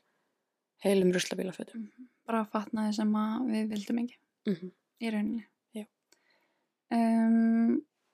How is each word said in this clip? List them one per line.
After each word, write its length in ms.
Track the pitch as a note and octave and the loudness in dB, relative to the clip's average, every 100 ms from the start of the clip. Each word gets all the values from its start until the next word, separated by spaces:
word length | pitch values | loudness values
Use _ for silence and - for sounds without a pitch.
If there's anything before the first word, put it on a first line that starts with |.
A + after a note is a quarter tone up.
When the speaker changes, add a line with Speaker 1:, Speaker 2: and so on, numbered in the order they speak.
| _ _ _ _ _ _ _ _ | _ _ _ _ _ _ _ _
Speaker 1:
heilum 280 | G3 G3 F#3 | 2 4 4
ruslabílafötum. 680 | F3+ - F#3 F#3 - - A#3 | 2 -2 -4 -6 -8 -12 -12
Speaker 2:
Mhm. 260 | G#3 - B3+ _ | -14 -18 -20 _
Bara 200 | - A3+ | -4 -4
fatnaði 500 | G#3+ A3 G#3 A3 G#3+ | -2 -6 -4 -4 -2
sem 180 | G#3 G#3+ | 0 0
að 380 | G#3+ G#3+ A3+ B3+ | 0 -2 -2 -2
við 180 | A3 A3 | -2 -4
vildum 280 | G#3+ G3 A#3 | -6 -4 -4
ekki 180 | A#3+ - _ _ - | -4 -10 _ _ -6
Speaker 1:
Mhm. 260 | F3 F3+ - _ _ | -4 -6 -16 _ _
Speaker 2:
í 100 | A3+ | -6
rauninni. 340 | G#3+ G#3 A3+ - _ _ | -2 -2 -4 -10 _ _
Speaker 1:
Já. 120 | G#3+ G#3 _ _ _ _ _ _ _ _ _ _ | -16 -16 _ _ _ _ _ _ _ _ _ _
Speaker 2:
Um, 920 | A#3 A3+ A3+ A3+ A3+ A3+ A3+ A#3 D#4 - _ _ | 0 2 4 4 4 4 4 4 2 -2 _ _